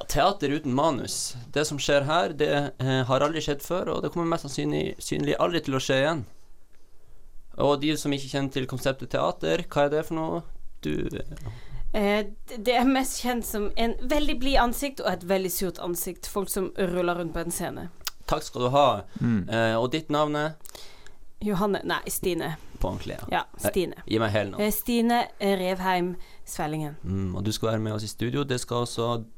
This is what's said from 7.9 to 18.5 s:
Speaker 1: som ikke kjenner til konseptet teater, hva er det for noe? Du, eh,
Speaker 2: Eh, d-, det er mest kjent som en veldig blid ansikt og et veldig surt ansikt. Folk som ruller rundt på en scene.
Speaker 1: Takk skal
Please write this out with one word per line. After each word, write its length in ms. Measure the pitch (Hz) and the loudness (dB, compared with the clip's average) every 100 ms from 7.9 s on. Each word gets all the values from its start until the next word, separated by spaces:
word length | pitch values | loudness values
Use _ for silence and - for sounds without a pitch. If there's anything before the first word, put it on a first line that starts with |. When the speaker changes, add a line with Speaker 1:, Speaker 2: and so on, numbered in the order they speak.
| 147 | 0
Speaker 1:
som 160 | 147 | -2
ikke 180 | 139 135 | -2 -2
kjenner 220 | 139 139 | -2 -2
til 140 | 139 127 | -2 -4
konseptet 420 | 127 135 135 131 | -2 -2 -2 -2
teater, 520 | - 160 - 160 170 170 | 0 0 0 0 0 0
hva 160 | 147 143 | 2 2
er 40 | |
det 160 | 151 160 | 2 0
for 100 | 160 | -2
noe? 280 | 160 170 - - - - | -2 -4 -4 -6 -6 -4
Du, 100 | 151 151 - | -2 -2 -2
eh, 380 | - - - - - - - - 214 | -4 -6 -8 -10 -10 -6 -2 2 4
Speaker 2:
Eh, 280 | 202 208 208 - - | 4 2 0 -6 -10
d-, 100 | 247 | -2
det 120 | 208 240 | 2 4
er 80 | |
mest 380 | 254 269 262 - | 6 4 2 -2
kjent 220 | 247 240 - | -2 -2 -2
som 240 | 214 202 - | 0 2 4
en 160 | 233 226 | 4 2
veldig 320 | 247 202 208 240 | 2 4 4 4
blid 200 | 262 262 | 4 6
ansikt 400 | 240 240 277 269 | 4 2 -2 -2
og 80 | 202 | -2
et 80 | 180 | 0
veldig 260 | 175 190 185 | 2 2 2
surt 280 | - 190 - | 0 -2 -2
ansikt. 480 | 175 175 190 170 - | -4 -2 -4 -6 -4
Folk 220 | 202 190 | -2 -2
som 160 | 202 185 - | -2 -2 0
ruller 400 | 185 180 175 175 | 0 2 2 0
rundt 160 | 165 | -2
på 80 | 170 | -4
en 120 | 165 | -4
scene. 340 | - 160 120 170 - - - - | -2 -4 -4 -10 -10 -10 -8 0
Speaker 1:
Takk 160 | 156 | 0
skal 180 | - | 0